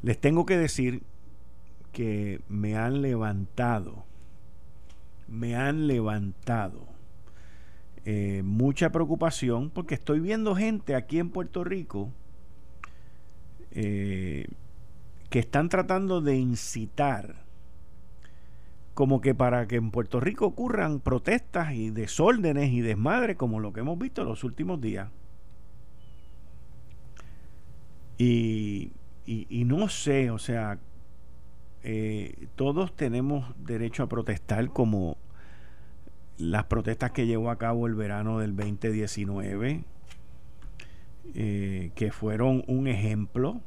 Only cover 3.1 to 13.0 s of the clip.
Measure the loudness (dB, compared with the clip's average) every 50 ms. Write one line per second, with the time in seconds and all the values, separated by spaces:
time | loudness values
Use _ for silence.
3.1 | 2 2 2 0 0 0 -2 -2 0 2 2 4 4 2 0 -4 -6 -8 -8 -8
4.1 | -10 -10 -10 -10 -10 -10 -10 -10 -10 -8 -8 -10 -10 -10 -10 -10 -8 -8 -8 -8
5.1 | -8 -8 -8 -6 -4 -2 -2 0 0 2 2 2 2 4 4 4 4 4 4 2
6.1 | 2 2 0 0 -2 -4 -2 0 2 2 2 -2 -4 -6 -8 -8 -8 -8 -8 -8
7.1 | -8 -8 -8 -8 -8 -8 -8 -8 -8 -8 -8 -8 -8 -8 -8 -8 -8 -8 -2 0
8.1 | 0 2 2 2 0 0 2 2 4 6 6 6 6 6 4 4 4 4 2 2
9.1 | 2 2 2 2 2 2 2 2 2 2 0 -2 -2 -4 -2 -2 -2 -2 0 2
10.1 | 2 2 2 2 0 2 2 2 2 4 2 2 2 0 0 0 0 0 0 2
11.1 | 0 0 0 0 -2 -4 -4 -2 -4 -4 -2 -2 -2 -4 -4 -4 -4 -4 -4 -4
12.1 | -6 -8 -8 -8 -8 -8 -8 -10 -10 -10 -10 -10 -8 -8 -8 -8 -8 -10